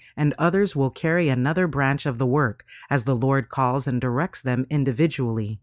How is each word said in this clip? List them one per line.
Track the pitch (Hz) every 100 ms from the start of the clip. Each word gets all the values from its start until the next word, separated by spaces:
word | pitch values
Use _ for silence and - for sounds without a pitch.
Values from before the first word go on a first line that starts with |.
| -
and | - 147 -
others | 165 185 202 143
will | 131
carry | - 165 170 160
another | 127 131 165 180
branch | 139 135 143
of | 147 120
the | 127
work, | 143 127 - - - -
as | 139
the | 113 123
Lord | 131 135 120
calls | - 127 135 135
and | 123
directs | 127 123 180 -
them | 131 123 127
individually. | 151 135 117 165 - 120 113 104 110